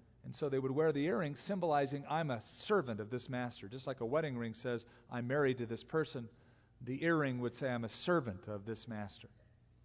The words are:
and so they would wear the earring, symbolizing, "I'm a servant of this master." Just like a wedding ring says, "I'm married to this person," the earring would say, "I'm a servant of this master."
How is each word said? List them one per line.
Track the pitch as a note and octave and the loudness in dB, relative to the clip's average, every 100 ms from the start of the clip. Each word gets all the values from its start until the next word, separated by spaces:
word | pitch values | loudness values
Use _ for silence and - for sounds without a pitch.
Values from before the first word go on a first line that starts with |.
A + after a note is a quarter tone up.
| - - | -20 -16
and | B2+ | -12
so | - C#3+ | -4 0
they | C3+ | 2
would | C3 | 2
wear | C3+ D#3+ | 4 4
the | C#3+ | 4
earring, | D#3 A3 D3+ D3 | 2 2 0 -4
symbolizing, | - G3 F3 D3 C#3 C#3+ C#3 | -4 0 4 4 4 0 -2
"I'm | D#3 D#3 | 0 0
a | A#2 | -2
servant | - - - G#3 B2 G#2+ | -4 -8 2 4 4 -2
of | G#2 | -2
this | B2 - | -4 -4
master." | B2 B2 - G2+ | -4 -4 -6 -10
Just | C3 C3+ | -8 -6
like | B2+ | -4
a | A2+ | 0
wedding | D3 D#3 A#2+ | 2 2 -2
ring | A#2 | -4
says, | G#2+ B2+ A#2+ - - - | -4 -2 -4 -4 -20 -10
"I'm | A#2+ A#2+ | -6 0
married | C#3+ C#3 B2 | 4 4 4
to | A2+ | 0
this | A2+ | -4
person," | - D#3+ D3 C3 A2+ - - - _ - | -2 -2 0 -4 -10 -14 -20 -20 _ -14
the | A#2+ C3+ | -6 0
earring | E3 E3 C#3 B2 | 4 4 4 2
would | A#2+ | -2
say, | - C3+ | 0 -2
"I'm | B2 | 0
a | A2+ | -2
servant | - - E3+ A#2+ F#2 - | -4 2 4 2 -6 -6
of | G#2 | -6
this | G2+ A2 - | -6 -8 -6
master." | G#2+ G2+ - - - - - _ - | -6 -8 -10 -18 -20 -20 -20 _ -20